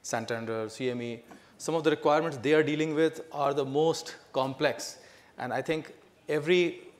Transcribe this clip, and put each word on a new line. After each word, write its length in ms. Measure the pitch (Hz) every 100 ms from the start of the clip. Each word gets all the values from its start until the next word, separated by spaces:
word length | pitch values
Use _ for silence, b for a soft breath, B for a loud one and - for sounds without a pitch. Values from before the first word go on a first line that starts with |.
Santander, 640 | - 117 113 117 113 113 110
C 220 | - 127
M 100 | 120
E, 200 | 120 117 - B B B
some 160 | -
of 100 | 165
the 60 | 156
requirements 460 | 147 156 151 165 139
they 180 | 139
are 80 | 156
dealing 320 | 151 151 156
with 280 | 151 160 160 -
are 220 | 147 143
the 100 | 143
most 520 | 135 139 160 156 - - -
complex. 680 | 135 131 131 147 117 - - B B B -
And 140 | 127
I 100 | 120
think 320 | 135 160 - - - _ -
every 520 | 151 143 180 170 - -